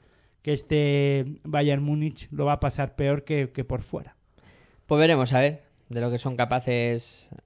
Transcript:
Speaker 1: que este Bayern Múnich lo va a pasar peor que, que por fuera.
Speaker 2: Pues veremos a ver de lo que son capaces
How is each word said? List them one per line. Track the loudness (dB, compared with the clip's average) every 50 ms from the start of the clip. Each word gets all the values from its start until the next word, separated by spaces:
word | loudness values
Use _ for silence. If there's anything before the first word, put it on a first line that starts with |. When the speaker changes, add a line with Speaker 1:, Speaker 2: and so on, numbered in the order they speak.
| _ _ _ _ _ _ _ _
Speaker 1:
que | -4 -4 -4
este | -4 -2 0 0 2 2 2 2 2 2 2 2 0 -2 -4 -8 -12 -10
Bayern | -4 0 2 2 2 2 2 0
Múnich | 0 0 0 -2 -2 -4 -8 -14 -12
lo | -6 -2 0
va | 0 0
a | 0
pasar | 0 -2 -2 -2 -6 -6 -4
peor | -2 0 0 0 0 -2
que, | -2 -2 -2 -2 -2 -4
que | -8 -6
por | -6 -6 -8 -6
fuera. | -8 -10 -10 -10 -12 -20 _ _ _ _ _ _ -20 -20 -20 _ _ _ _ _
Speaker 2:
Pues | 0 4 4
veremos | 6 6 6 4 2 2
a | 2 2
ver | 2 2 0 -2 _ _ _ _ _ -10
de | -6 -4
lo | -2 -2
que | -2 -2
son | -4 -4 -2
capaces | -2 -2 0 0 -2 0 0 0 0 0 0 -2 -2 -6 -10 -20 -20 -20 -20 -20 -20 _